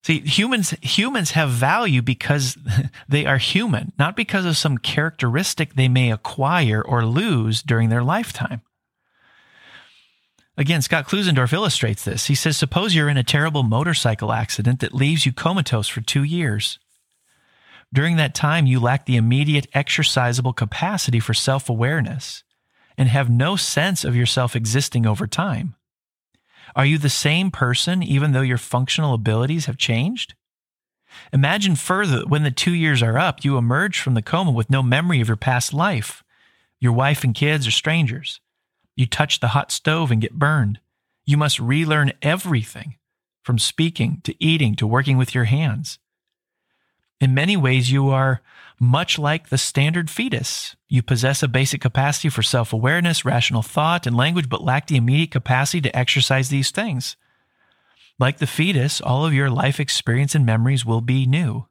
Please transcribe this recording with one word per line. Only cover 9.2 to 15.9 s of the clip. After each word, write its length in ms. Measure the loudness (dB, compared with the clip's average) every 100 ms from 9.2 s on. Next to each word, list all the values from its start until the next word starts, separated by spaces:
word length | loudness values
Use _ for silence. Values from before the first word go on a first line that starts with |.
| _ _ _ _ -20 -20 -20 _ _ _ _ _ _ -4
Again, 260 | 0 0
Scott 240 | 0 -2 0
Klusendorf 480 | 0 2 2 2
illustrates 500 | 2 0 0 -2 -2
this. 220 | -4 -4 -2
He 80 |
says, 220 | 0 0 0
Suppose 380 | 0 0 0
you're 140 | 2 2
in 80 | 0
a 60 |
terrible 400 | 0 0 0 0
motorcycle 680 | 0 2 0 0 0 -2 -2
accident 480 | -2 -4 -2 0 0
that 140 | -2
leaves 300 | 0 0 2
you 80 | 0
comatose 560 | 0 -2 0 0 -2
for 140 | -2